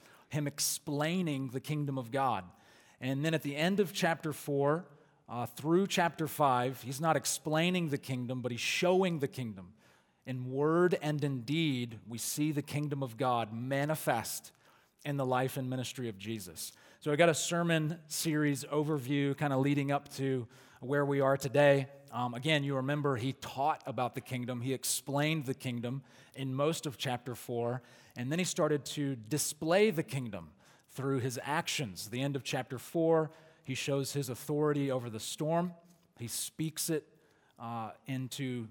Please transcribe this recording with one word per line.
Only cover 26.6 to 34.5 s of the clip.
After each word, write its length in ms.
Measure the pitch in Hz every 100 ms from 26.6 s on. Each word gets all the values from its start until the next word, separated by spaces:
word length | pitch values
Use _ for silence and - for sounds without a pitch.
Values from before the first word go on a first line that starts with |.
| 147 165 156
of 120 | -
chapter 380 | 135 123 - 117
four, 460 | - 120 117 127 - - - -
and 160 | 123
then 80 | 160
he 40 |
started 400 | 180 - 156 147 -
to 280 | 151 143
display 800 | 127 104 147 - - 160 185 214
the 100 | 165
kingdom 480 | - 139 120 95 80 - - - _
through 300 | - 135 135
his 180 | 127 120
actions. 640 | 131 156 170 - 117 87 104
The 120 | 120
end 140 | 143
of 80 | 139
chapter 380 | - 139 127 123
four, 500 | - 170 165 165 151 - - -
he 120 | -
shows 400 | 127 - 139 131
his 140 | 143 135
authority 600 | 117 -